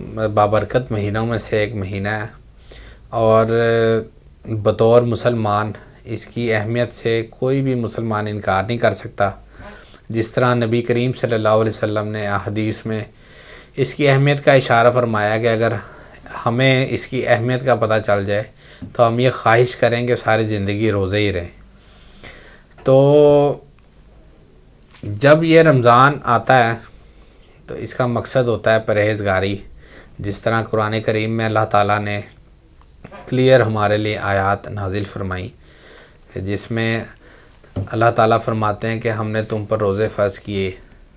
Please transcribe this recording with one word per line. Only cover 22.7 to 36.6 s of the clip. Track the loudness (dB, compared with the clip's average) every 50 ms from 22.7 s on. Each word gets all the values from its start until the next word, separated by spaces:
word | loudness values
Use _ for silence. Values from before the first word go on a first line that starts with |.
| -20 -4
तो | 2 4 4 6 6 6 6 6 8 8 6 6 4 2 -2 -4 -12 -20 _ -20 _ _ _ -20 -20 -20 -20 -20 -20 -20 -20 -20 -20 _ _ -20 -20 -20 _ _ -20 _ -20 -16 -12
जब | -10 -4 2 4 4 4 6 6
ये | 6 6 6 8
रमज़ान | 6 4 4 6 6 6 6 6 4 2 0 -2
आता | 0 0 2 2 4 4
है, | 4 4 2 -2 -6 -10 -18 -20 -20 -20 -20 _ -20 -20 -20 -20 -20 -20 -20 _ -20 -16 -14
तो | -12
इसका | -10 -10 -8 -4 -2 -2 -2
मकसद | -2 -2 -4 0 0 0 0
होता | 0 -2 0 2 2 2
है | 2 2
परहेजगारी। | 0 0 2 2 0 0 -2 -2 -2 0 0 0 -2 -4 -6 -10 -16 -20 -20 -20 -20 -20 -20 -20 -20 -14 -10
जिस | -8 -6 -6 -4 -2
तरह | -2 -2 -2 -2
कुरान | -2 -2 -2 -2 -2 -2 -2
करीम | -2 -2 -2 -2 -2 -2
में | -2 -2 -2
अल्लाह | 0 0 0 0
ताला | 2 2 2 2 2 0 -2
ने | -2 -4 -6 -8 -8 -12 -18 -20 -20 -20 -20 _ _ _ _ -20 -20 -20 -20 -20 -20 -20 -20 -20 -8 -4
क्लियर | 0 2 4 6 6 6 4
हमारे | 2 0 0 0 0 0 0
लिए | 0 -2 -4
आयत | -4 -2 -2 0 0 0 0 -2 -2 -6 -10
नाजिल | -10 -8 -6 -4 -4 -4 -6
फरमाई, | -6 -8 -8 -8 -6 -6 -8 -8 -12 -14 -20 -20 -20 -20 -20 -20 -20 -20 -20 -20 -20 -20 -20 -20 -14 -12
जिसमें | -10 -6 -6 -6 -6